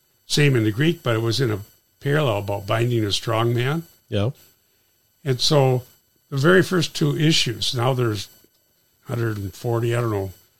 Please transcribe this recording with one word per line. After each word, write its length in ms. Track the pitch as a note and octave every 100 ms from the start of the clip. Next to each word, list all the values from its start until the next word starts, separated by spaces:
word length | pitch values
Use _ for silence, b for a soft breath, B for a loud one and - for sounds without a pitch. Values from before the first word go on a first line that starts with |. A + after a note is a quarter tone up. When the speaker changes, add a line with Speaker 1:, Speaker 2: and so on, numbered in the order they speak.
| _ _ -
Speaker 1:
same 300 | - D3 B2+
in 80 |
the 80 | G#2+
Greek, 300 | G2+ E3 E3
but 140 | B2 A2
it 60 |
was 180 | A#2 A2+
in 120 | B2
a 100 | G2+ G#2+ _ _ _
parallel 400 | C#3 D3 C#3 G2+
about 280 | G2+ G2+ G2
binding 360 | A#2 A#2+ A#2
a 80 | G#2
strong 420 | F#2 - A2+ A#2+
man. 300 | A#2+ B2+ E3 E3 _ -
Speaker 2:
Yeah. 220 | G#2 A2 - b b b b b _ _ _
Speaker 1:
And 160 | C#3+ B2
so 440 | - D3+ C3+ B2+ - _ _ _ -
the 80 | C#3
very 240 | D#3 F#3
first 340 | - F#3 - -
two 220 | D3 C#3
issues, 560 | D3+ - C3 G2+ -
now 200 | B2 B2
there's 360 | B2+ A#2 G#2 - _ _ _ _ _ _ _ -
hundred 320 | A#2 A#2 G#2
and 160 | G2
forty, 420 | - A#2+ A#2 A#2 A#2
I 60 |
don't 100 | A#2
know, 200 | G#2 F#2+ - _